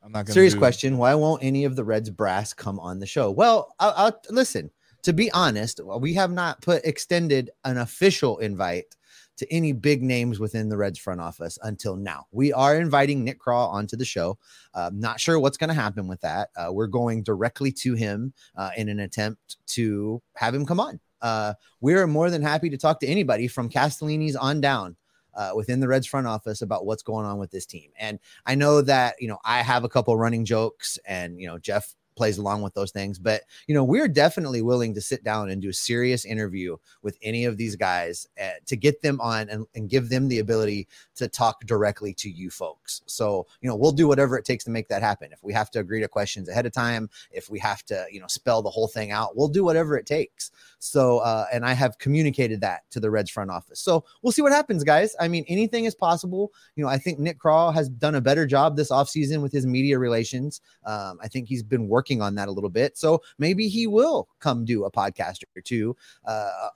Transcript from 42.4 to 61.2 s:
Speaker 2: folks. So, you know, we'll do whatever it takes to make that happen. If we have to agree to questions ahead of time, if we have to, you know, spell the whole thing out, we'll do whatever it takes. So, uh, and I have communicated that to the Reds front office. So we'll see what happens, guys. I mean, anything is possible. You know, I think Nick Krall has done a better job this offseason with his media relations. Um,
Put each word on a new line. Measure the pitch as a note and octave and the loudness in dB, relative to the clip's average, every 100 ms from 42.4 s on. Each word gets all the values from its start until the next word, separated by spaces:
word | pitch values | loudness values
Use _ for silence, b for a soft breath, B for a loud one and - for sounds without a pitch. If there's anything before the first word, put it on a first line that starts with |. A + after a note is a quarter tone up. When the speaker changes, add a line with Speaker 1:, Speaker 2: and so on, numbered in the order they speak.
| F#2 | -14
Speaker 2:
folks. | - E2+ D#2 - - - | -10 -12 -12 -12 -12 -10
So, | - G#2+ G2 - b | -4 -2 -2 -4 b
you | D#3 | -6
know, | G#2+ | 4
we'll | D3 | 4
do | C#3+ D#3 | 6 6
whatever | C3+ C3+ B2+ | 6 4 2
it | - | -2
takes | A#2+ | -4
to | - | -4
make | A2+ G#2+ | -6 -2
that | G2 | -2
happen. | G#2+ G2+ C#2+ | 0 -2 -6
If | D2+ | -16
we | G2+ | -6
have | A2 G#2+ | -4 -2
to | A2+ | -4
agree | F#2 A2 | -4 -4
to | G#2 | -2
questions | A2 G2+ G#2 F2+ | -2 -4 -6 -6
ahead | G#2+ A#2+ | -4 -2
of | |
time, | B2+ A#2 A#2 A2 B B | -2 -2 -2 -6 B B
if | - - | -14 -10
we | G#2 | -6
have | G#2+ G2 - | -4 -6 -6
to, | G2 F2+ | -8 -8
you | G2 | -12
know, | F2+ | -10
spell | - - A2+ | -6 0 0
the | G#2 | 0
whole | A2+ A2 | -2 -2
thing | A2+ G#2+ | -2 -4
out, | G#2 G#2+ A2+ | -2 -2 0
we'll | D3 | 0
do | E3+ | 2
whatever | F3+ D#3+ D#3+ C#3 | 2 2 2 -2
it | - | -2
takes. | D3+ - - - b b b | -2 -4 -8 -16 b b b
So, | - D3 B2+ A#2+ | -2 2 4 4
uh, | A#2 A2 G2 | 2 0 -2
and | A#2+ A#2+ | -2 0
I | |
have | B2+ C3 - | 2 2 0
communicated | C3+ D3+ D3+ C3+ A#2+ A2 | 0 2 2 2 0 0
that | F#2+ F2+ - | -4 -4 -10
to | - | -4
the | A2 | 0
Reds | G#2+ F#2+ | 0 -2
front | - F#2+ | -4 -6
office. | F2 - - | -8 -10 -6
So | - E3 - b | 2 2 0 b
we'll | B3 | -2
see | A#3 | 4
what | C#4+ | 4
happens, | C#4+ C#4+ F3+ | 4 2 0
guys. | C#3+ D3+ G#3+ - | 4 4 4 0
I | E3+ | -2
mean, | E3+ D3 | -2 -2
anything | F3+ A3 A#3 A3+ | 0 0 0 -2
is | - | 0
possible. | F3 E3+ F3+ F#3 G3+ b b - | 0 0 -2 -4 -6 b b -6
You | |
know, | C#3 | -2
I | C3+ | -2
think | F3+ C#3+ | -2 -4
Nick | D#3 D3+ | -4 0
Krall | D#3+ D#3 E3+ | 4 4 4
has | D#3+ C#3 | 2 -2
done | A#2+ D3+ D3 | 0 0 2
a | |
better | A#2+ C#3+ D3 | 2 4 4
job | C#3 D#3 D3 | 4 4 2
this | C#3+ | 2
offseason | C3 C#3+ D#3 C#3 D#3 | 2 2 0 -2 -2
with | C#3+ | -2
his | C#3+ B2+ | 0 0
media | B2+ C#3 C3 | 2 2 2
relations. | B2 A2+ G#2 B2+ C#3+ - b b | 2 0 0 -4 -6 -8 b b
Um, | G#2+ G#2+ G2 F2 | -8 -8 -8 -12